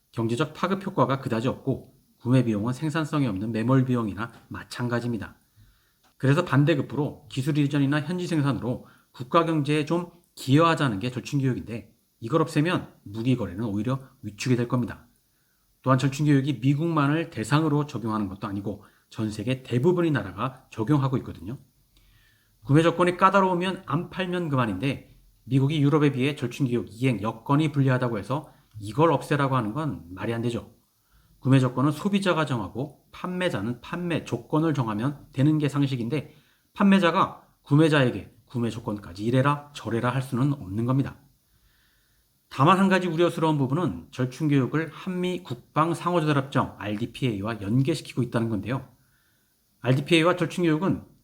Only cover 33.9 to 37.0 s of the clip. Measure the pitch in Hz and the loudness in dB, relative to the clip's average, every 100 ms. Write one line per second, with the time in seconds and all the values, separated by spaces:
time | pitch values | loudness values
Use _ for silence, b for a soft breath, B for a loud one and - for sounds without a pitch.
33.9 | 175 175 151 - 120 - 156 160 147 113 | -8 -4 -4 -4 -8 -2 0 2 0 -2
34.9 | 104 131 143 - - 143 156 147 139 139 | -2 -4 -4 -10 0 2 2 0 0 0
35.9 | 127 117 151 B B B B B - 202 | -2 -4 -4 B B B B B 2 6
36.9 | 196 | 6